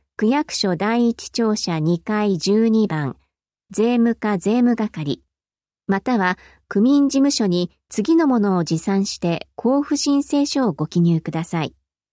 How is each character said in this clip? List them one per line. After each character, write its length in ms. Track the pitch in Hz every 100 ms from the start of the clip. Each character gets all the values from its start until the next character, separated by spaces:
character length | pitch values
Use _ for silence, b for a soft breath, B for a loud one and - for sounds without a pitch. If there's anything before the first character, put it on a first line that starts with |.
| b -
区 100 | 214
役 260 | 277 302
所 240 | - 196 170
第 320 | 202 240 233
一 220 | 233 -
庁 260 | - 226 214
舎 240 | - 160
二 180 | 156 170
階 400 | - 214 208 175
十 300 | 180 214 226
二 180 | 220 208
番、 300 | 156 139 - _ _ _ _ -
税 240 | 196 233 240
務 180 | 233
課 240 | 226 214 196
税 240 | 196 240
務 140 | 247 233
係、 480 | 214 - 143 - _ _ _ _ _ _ -
ま 140 | 196
た 180 | - 233
は 180 | 185 185 b b b
区 120 | 196
民 280 | 240 285 277
事 100 | 269
務 120 | 277
所 160 | 277 202
に 240 | 175 175 _ -
次 280 | - 208 330
の 100 | 302
も 140 | 240
の 160 | 202 185
を 80 |
持 140 | 160 165
参 280 | - 196 196
し 140 | -
て 280 | 175 165 - -
交 280 | 233 277
付 120 | 285 285
申 260 | 285 285
請 220 | 277 285
書 240 | 294 277 240
を 40 |
ご 140 | 147 156
記 140 | 175
入 200 | 170 160
く 100 | 165
だ 140 | 160
さ 180 | 160 165
い。 120 | 143 _ _ _ _